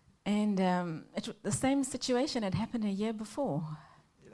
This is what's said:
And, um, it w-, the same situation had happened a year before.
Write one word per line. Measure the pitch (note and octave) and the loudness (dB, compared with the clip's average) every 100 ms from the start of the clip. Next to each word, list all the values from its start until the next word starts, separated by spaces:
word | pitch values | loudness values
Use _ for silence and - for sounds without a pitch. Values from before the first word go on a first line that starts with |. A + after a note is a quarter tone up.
| _ _ - | _ _ 0
And, | G#3 G#3+ G3 | 2 2 4
um, | F#3 F3+ F3 D#3+ - - | 4 2 0 -4 -8 -8
it | A3 | -8
w-, | - | -6
the | F#3+ | -4
same | G#3 C4 C#4 | 0 2 2
situation | C4+ B3+ - B3 D4 B3+ | 2 -2 0 0 2 0
had | G#3 | 0
happened | F3+ A3+ A#3+ | 0 -2 -2
a | G#3+ | -2
year | G3 G#3+ | 0 -2
before. | A3 G#3+ - C4+ C#3+ D#3 D#3 - - - _ A2+ | -4 -6 -2 0 0 -2 -8 -14 -20 -20 _ -20